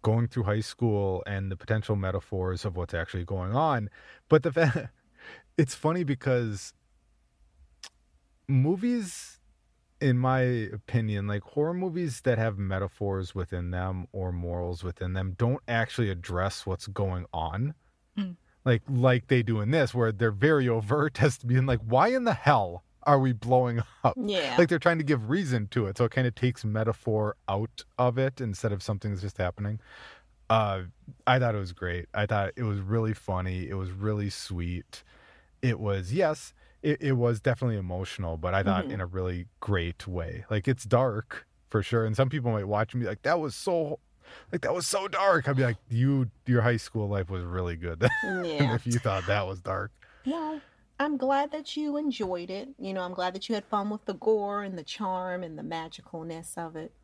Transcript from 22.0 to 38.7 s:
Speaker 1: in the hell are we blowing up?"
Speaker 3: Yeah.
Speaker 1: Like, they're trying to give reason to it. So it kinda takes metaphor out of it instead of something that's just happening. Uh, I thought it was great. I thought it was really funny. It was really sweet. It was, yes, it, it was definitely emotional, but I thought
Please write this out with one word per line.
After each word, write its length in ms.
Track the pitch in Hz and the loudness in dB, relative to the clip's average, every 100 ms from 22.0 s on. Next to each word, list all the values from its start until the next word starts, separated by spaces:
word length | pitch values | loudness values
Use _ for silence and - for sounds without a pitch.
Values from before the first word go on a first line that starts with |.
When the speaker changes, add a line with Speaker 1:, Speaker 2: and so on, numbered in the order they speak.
| 202 | 6
Speaker 1:
in 160 | 262 240 | 4 2
the 80 | |
hell 500 | - - 131 95 87 _ _ | 2 6 4 4 -6 _ _
are 140 | - 143 | 4 6
we 120 | 131 | 6
blowing 500 | 113 120 127 123 117 - - | 0 4 4 4 0 -4 0
up?" 100 | 127 - | 0 2
Speaker 3:
Yeah. 380 | 208 196 143 123 | 0 0 2 4
Speaker 1:
Like, 100 | 175 | 6
they're 100 | 170 | 6
trying 180 | 175 165 | 4 4
to 60 | |
give 260 | 147 143 107 | 4 2 2
reason 380 | 165 165 123 104 | 0 2 0 0
to 140 | - 101 | 0 0
it. 100 | 95 | 2
So 60 | 117 | 0
it 60 | |
kinda 180 | - 123 | 2 0
takes 340 | - 127 123 110 | 2 0 2 -2
metaphor 720 | 107 113 104 - 107 107 - - | 0 0 0 0 2 0 -2 -2
out 360 | 98 110 - - - | -2 -2 -8 -16 0
of 200 | 123 120 | 2 2
it 240 | 135 127 | 0 -2
instead 300 | 120 95 113 | -6 -2 -2
of 100 | 101 | -2
something 280 | - 101 107 | -2 -4 -2
that's 100 | 98 | -4
just 160 | 98 - | -6 -2
happening. 420 | 90 - 104 107 - - - - _ _ _ | -2 -2 -6 -6 -10 -20 -20 -20 _ _ _
Uh, 340 | 113 104 95 90 - - - - | 4 4 0 -6 -14 -20 -4 2
I 140 | 127 | 4
thought 160 | 123 107 | 4 0
it 40 | |
was 120 | 92 | -4
great. 340 | 90 90 87 85 | -6 -4 -4 -4
I 120 | 104 104 | -2 0
thought 260 | 107 98 - | 0 0 -2
it 60 | |
was 160 | 117 101 | -2 -2
really 340 | 95 113 110 | -2 0 0
funny. 560 | 104 - 92 92 92 90 | -4 -4 -2 -2 -4 -4
It 60 | 95 | -6
was 160 | 92 | -6
really 380 | 95 104 104 104 | -4 -4 -2 -4
sweet. 760 | - - 87 87 87 - - - - - - _ _ | -6 -8 -6 -4 -6 -8 -20 -20 -20 -20 -20 _ _
It 180 | 127 117 | -2 0
was, 320 | 104 98 90 | 0 -2 -2
yes, 400 | 139 170 156 - _ - _ | 0 0 0 -8 _ -20 _
it, 180 | 151 147 | -2 0
it 100 | 147 | 2
was 260 | 131 120 113 | 2 2 2
definitely 380 | - 120 127 107 | 0 0 0 -2
emotional, 580 | 92 90 92 - 87 82 | -2 -4 -6 -6 -4 -2
but 160 | 87 | 0
I 80 | 95 | 2
thought 200 | 98 | 4